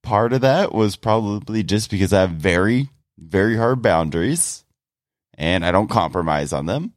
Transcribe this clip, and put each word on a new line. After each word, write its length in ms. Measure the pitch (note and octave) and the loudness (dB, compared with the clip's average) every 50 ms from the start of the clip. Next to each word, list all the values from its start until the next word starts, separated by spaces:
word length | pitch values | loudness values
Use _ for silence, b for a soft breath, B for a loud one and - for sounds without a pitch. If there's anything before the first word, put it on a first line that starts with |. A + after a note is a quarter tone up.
Part 300 | - - A2 G#2 A#2 A#2 | -4 0 0 2 2 2
of 80 | B2 C3 | 0 2
that 320 | B2 C3 C3+ F3 G3+ - | 2 2 4 2 0 0
was 240 | - A2 A2 G#2 F#2+ | 0 0 0 0 -2
probably 680 | - - A2 G#2+ A2 A2 G2+ G#2 G#2 F#2+ - A2 A2 | -4 0 0 0 2 0 -2 -4 -6 -6 -4 -4 -4
just 280 | G2 D2+ G2 G#2+ G#2+ - | -2 0 -2 -2 -2 -2
because 220 | G#2+ F#2 F#2+ E2+ | 0 0 0 2
I 100 | G2+ G2 | 4 2
have 80 | F#2 F#2 | 2 2
very, 580 | E2+ D#2+ D2+ F#2+ E2+ F2 F#2+ G#2+ A#2+ B2+ C#3 C3+ _ _ _ _ _ - | 0 -2 0 2 2 2 2 2 2 0 -2 -4 _ _ _ _ _ -20
very 380 | E2 D#2+ F2 F#2+ G2 A2+ A2+ | -14 -4 0 0 0 2 0
hard 240 | A2+ A2+ A#2+ C3 B2+ | 0 0 0 0 2
boundaries 840 | A2 A2 F2 E2 E2 D#2 C#2+ E2 E2+ A#2 D#3+ E3+ - - - - _ _ _ _ _ _ _ _ _ _ _ _ _ _ _ | 2 2 2 2 0 0 -2 -2 0 0 -2 -2 -4 -6 -6 -12 _ _ _ _ _ _ _ _ _ _ _ _ _ _ _
and 300 | - D2 E2 F2+ F#2 E2 | -6 -2 -2 0 0 0
I 60 | F2+ | 2
don't 180 | F2 F#2+ G#2+ - | 2 2 0 2
compromise 640 | - - F2 D#2+ - F#2 E2+ D#2+ D2+ D2 D2 D2 | 0 -2 -2 0 -2 -4 -2 0 -2 -2 -2 -4
on 140 | D#2 C#2 C#2+ | -4 -4 -4
them 280 | D#2+ G#2 D3 F3 A#3 _ | -4 -4 -4 -6 -8 _